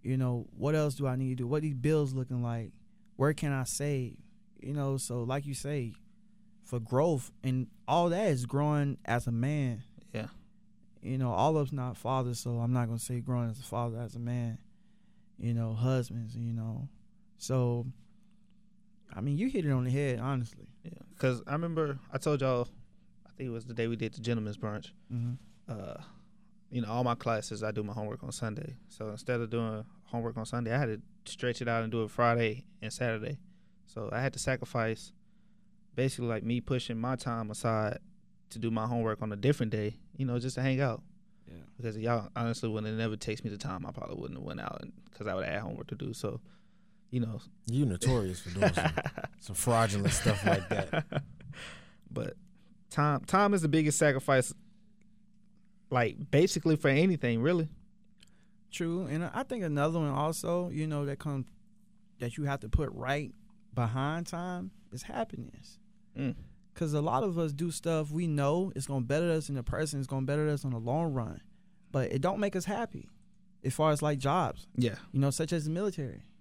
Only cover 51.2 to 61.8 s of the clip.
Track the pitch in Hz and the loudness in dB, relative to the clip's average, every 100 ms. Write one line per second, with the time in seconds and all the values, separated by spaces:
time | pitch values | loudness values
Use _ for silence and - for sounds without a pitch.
51.2 | 143 - - - - - - - - - | -6 -14 -16 -14 -14 -16 -20 -20 -10 -6
52.2 | - - - - - - - - 147 139 | -6 -8 -20 -20 -20 -20 -6 2 4 4
53.2 | - 196 202 202 160 156 151 147 151 135 | 2 4 6 4 4 4 4 6 4 4
54.2 | - 135 127 - - - - - - - | 4 4 4 -4 -18 -20 -20 -20 -20 -20
55.2 | - - - - - - - 127 117 - | -20 -20 -20 -20 -20 -20 -2 2 2 0
56.2 | 143 139 185 - 165 156 147 135 185 170 | 2 6 6 6 4 6 6 6 6 4
57.2 | 123 113 135 180 156 - - - - - | 2 4 4 4 2 -6 -20 -20 -20 -20
58.2 | - - - - - - 165 170 180 151 | -20 -20 -20 -20 -14 -4 -2 0 -2 -2
59.2 | 175 - 269 247 175 147 151 165 151 139 | -2 -4 -4 -2 0 4 4 4 2 2
60.2 | 151 160 170 175 180 139 156 147 143 139 | 0 0 0 0 0 -2 -2 0 -2 -4
61.2 | 151 139 127 - - - | -4 -4 -6 -10 -20 -20